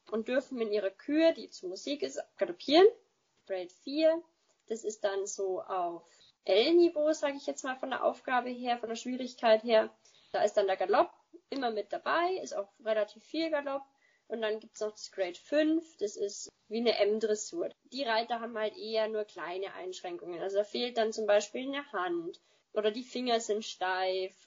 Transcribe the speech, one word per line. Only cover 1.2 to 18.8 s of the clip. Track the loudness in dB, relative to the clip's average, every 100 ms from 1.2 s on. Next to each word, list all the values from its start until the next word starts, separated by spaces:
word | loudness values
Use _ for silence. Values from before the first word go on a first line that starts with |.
| 4
die | 4 -6
zu | -10 -10
Musik | -8 -6 -4
ist, | -6 -8 -10 -4
galoppieren. | -4 -4 4 8 8 6 _ _ _ _ -8
Grade | -8 -8
vier, | -12 -6 2 4 2 -4 _ _ _ -10
das | -8
ist | -8 -4
dann | -4 -2 -6
so | -6 -4 -4
auf | -4 -4 -4 -6 -16 _ _ _ 2
L-Niveau, | 4 6 6 6 4 2
sag | 2 -2 -4
ich | -6
jetzt | -6
mal, | -6 -6
von | -4
der | 0
Aufgabe | 0 0 -2 0 0
her, | -4 -4 -2
von | -4
der | -6
Schwierigkeit | -6 -6 -6 0 4 6
her. | 6 4 4 -4 _ _ _
Da | 2
ist | 4 4
dann | 2
der | 2
Galopp | 4 4 4 0 _ -20 -10
immer | -4 -2
mit | -2 -4
dabei, | -4 0 2 2 -2
ist | -6 -8
auch | -8 _
relativ | -2 0 -2 -6
viel | -8 -4 0
Galopp. | -2 -2 -6 -8 _ _ _ -10
Und | -4
dann | -2 -4
gibt's | -8 -8
noch | -8
das | -8 -10
Grade | -4 -4 -6
fünf, | 0 2 4 2 -2 -6
das | -6 -4
ist | -6 -6 -16 _ -8
wie | -2
eine | 2 2
M-Dressur. | 2 2 0 -2 -4 -6 -6 -8 _
Die | -6
Reiter | 0 0 0 -4
haben | -6 -4
halt | -6
eher | -6